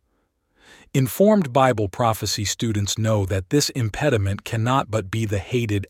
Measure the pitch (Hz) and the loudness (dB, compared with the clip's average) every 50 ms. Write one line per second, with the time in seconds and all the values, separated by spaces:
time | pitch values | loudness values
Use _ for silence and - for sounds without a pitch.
0 | _ _ _ _ _ _ _ _ _ _ _ _ _ - - - - _ - 139 | _ _ _ _ _ _ _ _ _ _ _ _ _ -20 -20 -20 -16 _ 0 0
1 | 131 - - - 196 214 214 202 160 131 120 139 131 127 117 107 107 92 - - | 0 0 2 4 4 6 6 4 2 2 2 4 4 4 4 2 -2 -4 -2 0
2 | 123 113 - - 110 101 - - 104 - - - 120 117 104 107 101 - - - | 0 0 0 0 -2 -4 -4 -4 -4 -4 -4 -2 -2 -2 0 0 -2 -2 -2 -2
3 | 110 110 110 104 98 90 104 95 92 - 143 147 - - - 135 113 104 - - | 0 0 2 0 0 0 -2 -4 -2 0 2 2 2 0 -2 -2 -4 -4 -2 -2
4 | 151 151 127 104 98 98 101 98 - - 120 113 110 123 131 139 - - 101 110 | 0 0 2 2 0 -2 -2 -4 -6 -6 -4 -2 0 0 0 0 0 -2 -4 -4
5 | 98 92 - 113 113 98 101 95 - - 127 123 120 107 104 101 95 | -4 -2 -2 -2 -2 -2 -2 -4 -4 -2 -2 -2 0 0 -2 -2 -2